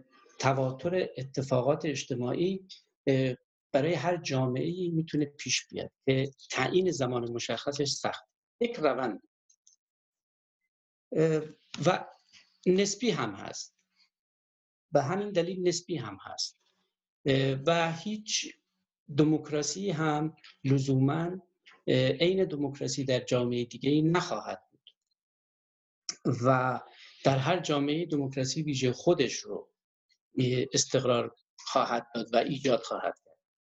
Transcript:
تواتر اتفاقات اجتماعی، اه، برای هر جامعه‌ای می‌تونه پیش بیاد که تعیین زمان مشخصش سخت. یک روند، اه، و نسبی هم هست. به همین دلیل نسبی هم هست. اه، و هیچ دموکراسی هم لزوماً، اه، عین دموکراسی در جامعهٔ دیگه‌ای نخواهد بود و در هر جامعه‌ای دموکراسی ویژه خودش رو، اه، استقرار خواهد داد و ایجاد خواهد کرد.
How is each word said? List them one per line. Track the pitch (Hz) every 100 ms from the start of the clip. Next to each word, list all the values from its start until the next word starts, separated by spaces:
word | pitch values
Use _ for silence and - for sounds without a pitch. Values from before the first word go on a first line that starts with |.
| - _ _ -
تواتر | 131 139 131 131 175 185 - -
اتفاقات | 135 - - 127 123 156 160
اجتماعی، | 135 - 135 123 - 180 190 - - _ _ -
اه، | 131 131 127 _ _ _
برای | 139 151
هر | 165 170 175
جامعه‌ای | 131 131 131 131 156 180 175
می‌تونه | 165 160 147 143
پیش | - 131 - -
بیاد | - - _ -
که | 135 135 - -
تعیین | - - 180 185
زمان | 131 123 123 117
مشخصش | 117 - 113 - 143 135
سخت. | 135 107 - - _ _ -
یک | 233 233
روند، | 151 123 123 95 _ _ _ _ _ _ _ _ _ _ _ _ _ _ _ _ _ _ _
اه، | 170 160 156 156 - _ - 147
و | 185 - - _ - _ _ -
نسبی | 185 202 - 240
هم | 160 113
هست. | 98 - - - _ _ _ _ _ _ _ _ _ _ _ _
به | 143
همین | 135 190 208
دلیل | 185 170 185 180
نسبی | 170 - 156
هم | 110 98
هست. | - - - - _ _ _ _ _ _ 143
اه، | 135 135 135 151
و | 170 165
هیچ | 165 208 214 - - - - _ _ _ _ - 139
دموکراسی | 151 151 147 151 147 185 202
هم | 156 156 147 156 - - -
لزوماً، | 135 135 131 131 135 160 170 190 - _ _ - -
اه، | 131 127
عین | 135 175 190 190
دموکراسی | 143 143 139 139 143 131
در | 127
جامعهٔ | - 123 123 120 120
دیگه‌ای | 117 135 151
نخواهد | 160 175 170 107 101 101 _
بود | _ _ _ _ _ _ _ _ _ _ _ _ _ - - - 117 123
و | 131 127 120 - - - -
در | 135 135
هر | 135 180
جامعه‌ای | 160 147 143 151 170
دموکراسی | 147 135 135 131 160
ویژه | 156 135 127
خودش | - - 165 117
رو، | - - 92 - _ _ _ _ _ _ -
اه، | 127 123 135
استقرار | 135 - 131 127 120 117 - _ -
خواهد | - 135 117 117 - 120
داد | 113
و | 117
ایجاد | 135 131 135 113
خواهد | - 101 87 - _
کرد. | _ _ _